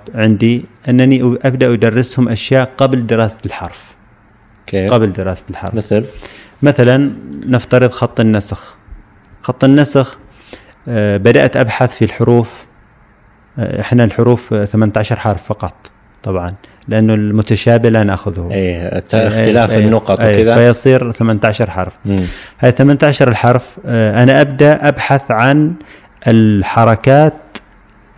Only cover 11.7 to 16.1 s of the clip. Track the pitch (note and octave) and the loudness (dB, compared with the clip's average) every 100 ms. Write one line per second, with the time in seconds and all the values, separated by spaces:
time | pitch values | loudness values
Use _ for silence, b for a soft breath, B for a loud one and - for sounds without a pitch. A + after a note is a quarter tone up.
11.7 | - B2+ - A2 - A#2+ A#2+ A2+ - - | 0 -2 0 -4 0 2 2 0 -8 -20
12.7 | _ _ _ _ _ _ _ _ - G2 | _ _ _ _ _ _ _ _ -8 -6
13.7 | F#2 - B2 A2+ - A#2 A#2+ - G#2+ G2+ | -6 -2 0 0 0 0 0 -2 -4 -2
14.7 | G#2+ A2 G#2+ G#2+ A2+ A2 F#2 - - F2 | -2 -2 -2 -4 -4 -4 -4 -6 -8 -10
15.7 | - - _ _ | -12 -20 _ _